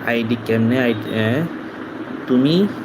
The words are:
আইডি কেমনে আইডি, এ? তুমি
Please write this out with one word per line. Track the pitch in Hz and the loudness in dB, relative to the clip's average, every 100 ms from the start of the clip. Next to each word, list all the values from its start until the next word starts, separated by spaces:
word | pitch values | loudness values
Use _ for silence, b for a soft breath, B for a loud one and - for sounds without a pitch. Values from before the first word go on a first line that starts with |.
| - | -2
আইডি | 117 113 117 - | -2 -2 -2 0
কেমনে | 113 113 127 | 0 2 2
আইডি, | 123 107 107 | 2 0 -2
এ? | 107 110 131 165 - - - - - - - - | -2 0 0 -2 -6 -12 -12 -12 -12 -10 -10 0
তুমি | 127 139 170 202 - | 4 6 6 2 -2